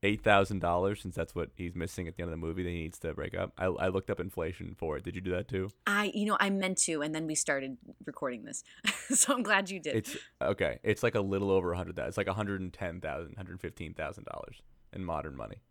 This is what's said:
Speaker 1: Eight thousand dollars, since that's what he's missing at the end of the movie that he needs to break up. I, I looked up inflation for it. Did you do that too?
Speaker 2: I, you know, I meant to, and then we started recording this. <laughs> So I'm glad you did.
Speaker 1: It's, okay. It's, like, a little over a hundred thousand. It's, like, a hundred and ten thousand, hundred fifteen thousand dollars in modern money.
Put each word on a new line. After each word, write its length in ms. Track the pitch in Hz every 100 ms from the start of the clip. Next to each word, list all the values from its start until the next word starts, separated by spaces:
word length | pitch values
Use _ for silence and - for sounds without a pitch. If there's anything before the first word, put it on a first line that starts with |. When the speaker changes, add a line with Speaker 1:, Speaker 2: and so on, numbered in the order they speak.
Speaker 1:
Eight 180 | 101 107
thousand 380 | - 101 98 98
dollars, 420 | 87 87 95 104
since 140 | 95 87
that's 180 | 82
what 160 | - 80 -
he's 180 | 85
missing 340 | 85 85 - 85
at 80 | 85
the 60 |
end 100 | 85
of 80 | 80
the 60 | 82
movie 160 | 87
that 80 | 90
he 120 | 87
needs 180 | 78 -
to 160 | 82 76
break 200 | 76 90
up. 160 | 92 -
I, 80 | 92
I 220 | 90 92
looked 240 | 92 -
up 80 | -
inflation 560 | 87 - 80 87 87 -
for 180 | 90 73
it. 80 |
Did 120 | - 90
you 60 |
do 100 | 92
that 160 | 90 -
too? 220 | 95 95 - -
Speaker 2:
I, 240 | 202 208
you 120 | 214 208
know, 120 | 202
I 120 | 202
meant 260 | 196 185 185
to, 180 | - 156
and 140 | 151 156
then 100 | 160
we 80 | 156
started 420 | - 139 135 127 - - -
recording 380 | - 139 120 -
this. 180 | - - - -
<laughs> 80 | - -
So 240 | 262 -
I'm 80 | 254
glad 280 | 208 202 196
you 100 | 190
did. 160 | 151 120
Speaker 1:
It's, 220 | 107 - - _
okay. 380 | 69 101 85 58
It's, 180 | - 104
like, 140 | 120 110
a 60 |
little 280 | 98 98 98
over 220 | 95 90
a 60 | 87
hundred 180 | 87 87
thousand. 140 | 65
It's, 80 | 98
like, 100 | 95
a 60 |
hundred 260 | 95 104 98
and 100 | 92
ten 260 | - 92 85
thousand, 360 | 80 71 82 -
hundred 220 | 92 90
fifteen 320 | 87 - 82
thousand 320 | - 78 - -
dollars 360 | - - - - - -
in 100 | - 92
modern 300 | 80 76 67
money. 240 | 55 - _